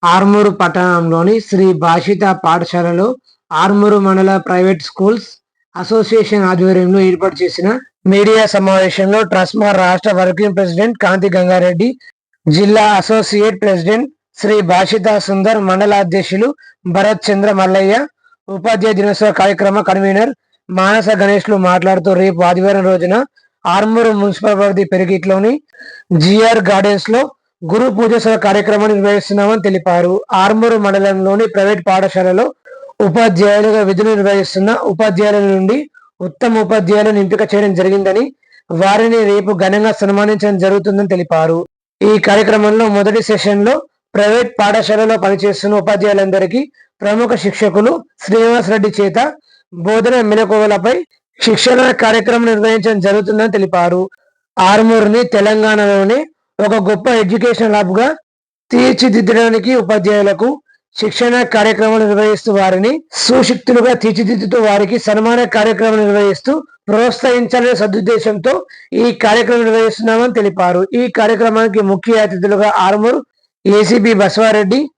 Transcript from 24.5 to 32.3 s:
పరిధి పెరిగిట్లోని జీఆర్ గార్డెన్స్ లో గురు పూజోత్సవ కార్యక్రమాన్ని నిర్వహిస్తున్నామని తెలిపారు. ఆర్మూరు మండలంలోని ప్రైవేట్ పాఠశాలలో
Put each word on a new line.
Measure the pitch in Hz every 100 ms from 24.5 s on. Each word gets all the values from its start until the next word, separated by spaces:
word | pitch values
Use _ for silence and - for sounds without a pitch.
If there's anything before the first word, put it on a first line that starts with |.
| 202
పరిధి | 202 190
పెరిగిట్లోని | 196 190 180 185 175 190 208 285 _ _ - - _ 170
జీఆర్ | 160 208 220 226
గార్డెన్స్ | 190 196 196 202 -
లో | 226 269 - _ _
గురు | 170 202 254
పూజోత్సవ | 196 233 233 226 220
కార్యక్రమాన్ని | 202 196 190 208 214 208
నిర్వహిస్తున్నామని | 202 202 - 202 202 220
తెలిపారు. | 196 190 165 175 175 190 -
ఆర్మూరు | 190 190 214 226 226
మండలంలోని | 202 196 196 190 190 196 220
ప్రైవేట్ | 214 196 208 175
పాఠశాలలో | 190 190 190 185